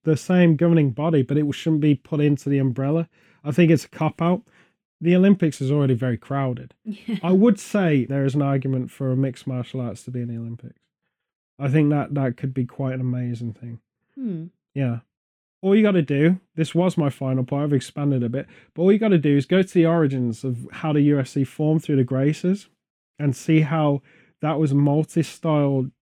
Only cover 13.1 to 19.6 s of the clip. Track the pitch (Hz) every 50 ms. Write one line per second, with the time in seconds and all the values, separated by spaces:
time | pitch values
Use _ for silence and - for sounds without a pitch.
13.1 | 123 127 123 120 120 113 120 113 107 - 123 120 117 117 _ _ _ _ _ _
14.1 | - 277 262 220 180 160 160 175 _ _ _ _ - 139 135 123 117 120 - _
15.1 | _ _ _ _ _ _ _ _ _ _ - 190 196 220 214 208 190 180 147 131
16.1 | 143 139 151 170 185 185 _ _ - 160 160 - - 165 180 180 - 170 151 139
17.1 | - - 139 131 131 131 123 - 143 139 147 147 147 131 - - - 147 143 143
18.1 | 139 127 120 113 123 139 - - - - _ _ - - 170 190 202 202 220 214
19.1 | 190 165 143 151 143 143 131 - 180 190